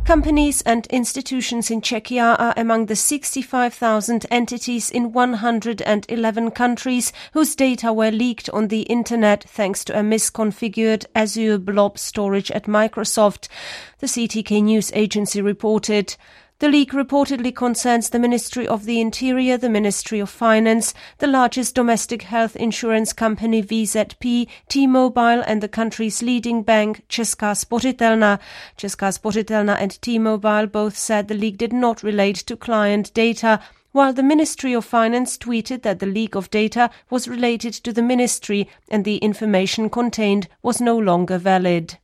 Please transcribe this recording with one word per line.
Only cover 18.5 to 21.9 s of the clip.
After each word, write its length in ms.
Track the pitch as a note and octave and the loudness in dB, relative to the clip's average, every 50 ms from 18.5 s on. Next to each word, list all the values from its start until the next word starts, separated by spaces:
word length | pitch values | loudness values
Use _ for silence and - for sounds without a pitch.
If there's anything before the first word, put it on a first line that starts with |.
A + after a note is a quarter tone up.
| - B3 A#3+ - | -6 -6 -2 -2
of 180 | - G#3+ G3+ | -4 -4 -2
the 160 | G#3 A#3+ A3+ | -2 -2 0
Interior, 560 | A3+ A3+ A3 - B3+ C4 B3+ B3+ C4 B3+ B3+ A#3+ | 0 -2 -2 -4 -2 0 0 2 2 0 0 0
the 100 | B3 B3 | 0 0
Ministry 520 | A3 G#3 G#3+ G3+ G3 - - - A3 G#3+ | 0 2 0 0 -2 -4 -6 -6 -6 -6
of 100 | G3+ G3 | -6 -6
Finance, 640 | - - A#3+ A3+ A3 A3 A3+ A3+ A3 A#3 G#3+ - - - - - - _ | -8 0 2 4 4 6 6 4 4 2 0 -2 -6 -8 -18 -20 -8 _
the 80 | - | 0
largest 480 | D4 C4+ C4 B3+ A#3+ - B3+ B3 - - | 2 4 4 4 2 2 -2 -4 -2 0
domestic 480 | C4 B3 A#3+ | 0 2 2